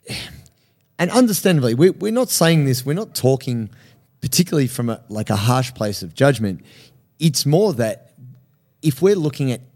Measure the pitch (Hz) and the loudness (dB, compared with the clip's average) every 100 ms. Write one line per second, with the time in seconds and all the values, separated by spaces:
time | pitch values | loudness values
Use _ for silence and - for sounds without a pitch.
0 | - - - - - _ _ _ _ - | -14 -14 -14 -18 -20 _ _ _ _ -4
1 | 175 233 247 190 196 160 123 120 180 - | 0 2 2 2 2 2 2 4 4 2
2 | 208 233 254 - 165 160 139 127 127 165 | -2 -2 -2 2 2 4 2 0 -2 -6
3 | 226 - 131 131 - 117 107 - _ _ | -6 -2 0 0 -2 -6 -6 -12 _ _
4 | _ _ - - 175 160 127 - 120 110 | _ _ -2 0 2 0 0 -2 -4 -4
5 | - 107 107 104 113 127 123 - 107 101 | -8 -6 -4 0 2 0 0 -4 -6 -6
6 | 87 - 135 120 104 90 - - - _ | -10 0 2 2 -2 -6 -12 -20 -20 _
7 | _ - 160 123 139 160 214 120 113 - | _ -2 -2 0 0 2 2 0 -4 -6
8 | _ _ - - _ _ _ _ 156 - | _ _ -20 -20 _ _ _ _ -4 0
9 | 185 202 147 139 135 117 - | 2 2 -2 -2 -4 -4 -8